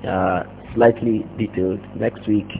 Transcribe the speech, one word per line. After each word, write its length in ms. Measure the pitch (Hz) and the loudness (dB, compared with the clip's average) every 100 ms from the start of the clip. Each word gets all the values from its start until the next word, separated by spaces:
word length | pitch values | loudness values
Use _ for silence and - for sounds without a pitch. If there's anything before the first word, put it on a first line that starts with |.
| - | -2
uh, 360 | 95 92 90 - - - 117 | 0 2 0 -4 -12 -10 4
slightly 500 | 117 117 117 110 - - | 6 6 2 0 -2 -4
detailed 420 | 107 - 92 98 - 95 | -4 0 0 -2 -6 -4
next 320 | 110 - - | -4 -4 0
week 200 | 107 98 - | 0 0 -10